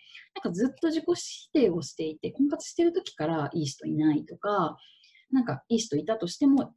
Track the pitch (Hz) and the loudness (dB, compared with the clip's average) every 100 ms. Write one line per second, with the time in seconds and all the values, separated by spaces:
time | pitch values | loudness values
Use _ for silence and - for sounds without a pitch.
0 | _ - - - 233 175 254 - 330 320 | _ -20 -20 -10 -6 -2 -2 0 -2 0
1 | 311 349 - - - 320 226 170 135 - | -2 -2 -4 -14 -2 2 4 2 -4 -6
2 | 160 156 - - 285 311 - - 339 339 | -8 -6 -6 0 0 0 -4 0 2 0
3 | - - 156 160 143 170 143 - 156 156 | -6 -4 -2 0 -2 -2 -4 -4 -4 0
4 | 156 147 - - 202 202 160 - _ _ | 2 2 -2 -6 -2 0 0 -4 _ _
5 | _ _ _ 262 240 135 - 226 - 143 | _ _ _ 0 0 -2 0 -2 0 -4
6 | 151 220 175 - 285 269 - | -2 -2 -4 2 4 4 2